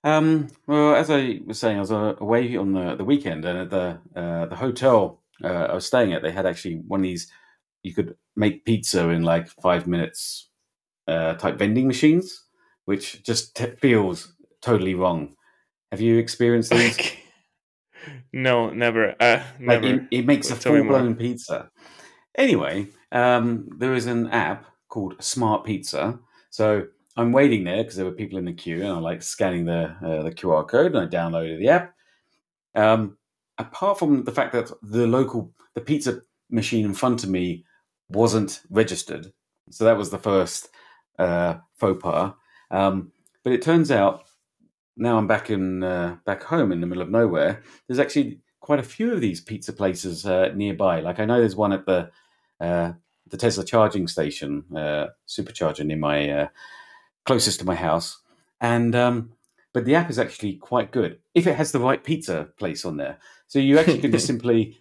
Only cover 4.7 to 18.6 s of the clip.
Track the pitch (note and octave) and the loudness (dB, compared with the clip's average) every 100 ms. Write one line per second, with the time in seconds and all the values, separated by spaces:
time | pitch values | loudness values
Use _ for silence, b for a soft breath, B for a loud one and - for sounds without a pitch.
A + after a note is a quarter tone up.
4.7 | B2 C3 A#2 F#2 - _ _ F2 F2 D#2+ | 2 4 4 4 -6 _ _ -6 -2 -2
5.7 | F#2 - B2+ A2 E2 D#2+ F#2 F#2 E2+ F#2 | -4 0 2 2 0 -4 -2 -2 -2 -8
6.7 | E2 D#2+ G2 F#2 F2 - b b b _ | -10 -6 -2 -2 -4 -12 b b b _
7.7 | _ F#2+ F2 E2+ - _ - G#2+ - - | _ -8 -6 -6 -10 _ 0 0 0 -2
8.7 | A2+ - F2+ E2+ E2 E2 E2+ E2+ - F2+ | -2 0 0 2 2 2 0 -2 -4 0
9.7 | F2 F3 F3 - - - - - _ _ | 0 0 -4 -4 -6 -12 -12 -18 _ _
10.7 | _ _ _ - E2 D#2+ E2+ F2 - G2+ | _ _ _ -4 -2 -2 -2 -4 0 0
11.7 | A2+ C3 A#2+ D3+ E3+ F#3 - _ _ _ | 2 2 4 4 4 0 -14 _ _ _
12.7 | _ - G2 - - - A2+ - - A#2+ | _ -6 -4 -6 -12 -4 -2 -4 -8 -8
13.7 | - C#3 A2+ F#2+ E2+ - _ _ _ - | 0 4 4 2 -4 -12 _ _ _ 0
14.7 | A2 F#2 F2+ F#2 E2+ C#2+ _ _ _ _ | 2 2 0 0 0 -6 _ _ _ _
15.7 | _ _ G2+ A2+ A#2 A#2 - A#2+ A#2+ A2+ | _ _ -2 4 4 2 0 2 4 4
16.7 | A#2+ A#2 - - - - _ _ _ _ | 4 4 0 -6 -8 -20 _ _ _ _
17.7 | _ _ B B C3+ B2 C3 C3 A#2+ | _ _ B B -20 -14 -2 2 2